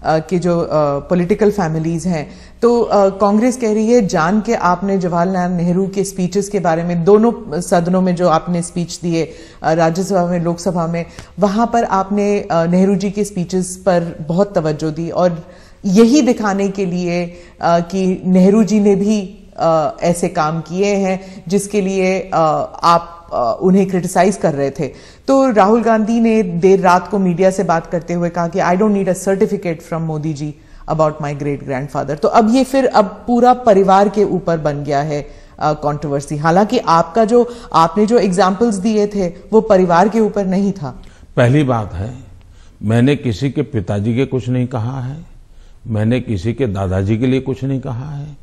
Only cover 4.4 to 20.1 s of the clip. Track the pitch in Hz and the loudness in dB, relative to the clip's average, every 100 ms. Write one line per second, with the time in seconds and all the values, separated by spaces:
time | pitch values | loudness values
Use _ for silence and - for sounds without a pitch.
4.4 | 214 233 175 180 196 196 175 170 175 190 | 0 0 0 0 0 -2 0 0 0 0
5.4 | 180 180 170 175 196 202 190 - 180 202 | -2 -2 0 0 -2 -2 -4 -4 -2 -2
6.4 | 202 202 170 160 170 175 165 208 233 - | -2 -2 0 0 -2 -2 4 4 4 0
7.4 | - 151 175 180 170 185 185 175 180 156 | -6 -8 0 0 2 0 0 2 2 2
8.4 | 160 175 170 - 170 - 175 165 151 - | 0 -6 -4 -6 -8 -6 -4 -2 -4 -8
9.4 | - - 147 160 165 170 185 196 175 180 | -20 -6 -2 2 2 0 -2 0 0 0
10.4 | 170 170 202 175 165 170 165 - - - | -2 -2 -2 -2 -4 -6 -8 -14 -18 -2
11.4 | 202 208 233 233 233 190 190 208 202 202 | 0 0 0 0 0 -2 0 -2 0 -2
12.4 | - 165 165 180 190 202 202 196 202 196 | 0 0 2 2 4 2 -2 -4 -4 -4
13.4 | 170 185 185 - - 175 170 - 151 165 | -4 -4 -4 -4 0 0 0 -8 -4 0
14.4 | 202 190 156 151 160 151 170 - 180 165 | 0 0 -2 -2 -4 -4 -6 0 0 -2
15.4 | - - - - 208 185 226 294 240 233 | -12 -20 -20 -10 0 6 6 6 2 0
16.4 | 214 196 202 196 190 175 175 175 175 175 | -2 -2 -2 -2 -4 -2 -2 -2 -4 -10
17.4 | - - - 170 175 190 185 185 185 185 | -20 -4 0 0 0 -2 0 -2 2 4
18.4 | 185 208 226 214 208 196 202 214 185 - | 6 4 4 2 4 2 2 -2 -4 -14
19.4 | - - 160 160 147 - 170 | -20 -4 0 2 0 -2 -2